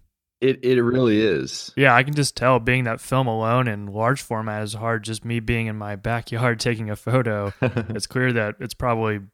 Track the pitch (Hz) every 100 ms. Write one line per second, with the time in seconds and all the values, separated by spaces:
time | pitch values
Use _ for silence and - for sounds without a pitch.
0 | _ _ _ - 131 131 123 127 120 127
1 | 120 107 110 76 65 - - - 135 120
2 | 135 147 135 - 123 127 117 127 120 117
3 | - 131 127 110 110 123 123 104 101 104
4 | 117 135 - 113 110 107 107 107 117 113
5 | 107 110 117 117 113 117 113 107 104 101
6 | 113 117 - 117 123 113 123 113 107 104
7 | - 127 117 104 101 - 123 123 104 107
8 | - 127 127 117 107 - 127 - 127 113
9 | 110 104 98